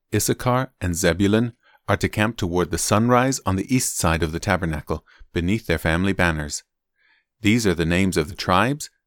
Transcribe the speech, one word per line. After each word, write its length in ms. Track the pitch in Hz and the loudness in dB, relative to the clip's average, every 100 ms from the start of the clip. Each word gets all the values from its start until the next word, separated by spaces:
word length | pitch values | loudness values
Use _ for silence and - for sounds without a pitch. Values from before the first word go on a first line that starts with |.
| _ | _
Issachar, 600 | 104 - 113 127 123 131 _ | -2 -2 -2 0 -2 -2 _
and 160 | 92 82 | -4 0
Zebulun 560 | 104 87 98 107 120 - _ _ - | 0 2 4 2 0 -4 _ _ -2
are 80 | 101 | 0
to 140 | 95 | 0
camp 260 | - 107 - | 0 -2 -2
toward 360 | 92 87 85 | -2 0 0
the 60 | 85 | -2
sunrise 600 | - 107 117 123 131 135 - | 0 2 4 4 2 0 -2
on 100 | 95 | -2
the 180 | - | 0
east 240 | 127 - - | 0 -2 -2
side 240 | 87 82 | 0 0
of 120 | 82 | 0
the 80 | 80 | -4
tabernacle, 640 | - 90 85 78 - 80 - _ - | -2 0 0 -4 -6 -8 -8 _ -8
beneath 340 | 90 87 110 - | -4 -2 -2 -2
their 120 | 80 | -2
family 340 | 85 80 98 | 0 0 0
banners. 520 | 95 87 78 73 - - _ _ _ _ _ _ _ | 0 0 0 -4 -8 -12 _ _ _ _ _ _ _
These 260 | 104 117 107 | 0 2 2
are 80 | |
the 120 | 82 80 | 0 0
names 320 | 87 95 85 | 2 0 0
of 100 | 76 | -2
the 80 | - | -6
tribes, 540 | - 92 113 147 - _ | 0 2 2 -2 -8 _